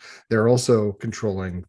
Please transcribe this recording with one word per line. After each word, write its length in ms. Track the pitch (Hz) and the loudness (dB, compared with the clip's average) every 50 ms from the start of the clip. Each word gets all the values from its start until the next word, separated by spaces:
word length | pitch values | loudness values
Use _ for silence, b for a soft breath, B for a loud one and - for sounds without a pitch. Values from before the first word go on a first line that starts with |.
| B B B B B B | B B B B B B
They're 200 | 113 110 107 117 | 0 2 4 4
also 440 | 123 123 123 - 120 110 107 104 101 | 4 2 4 2 2 2 2 0 -4
controlling 720 | - - 113 107 - - 107 95 95 92 92 90 90 92 | -6 -8 -10 -8 -6 -6 -6 -4 -4 -6 -8 -8 -10 -12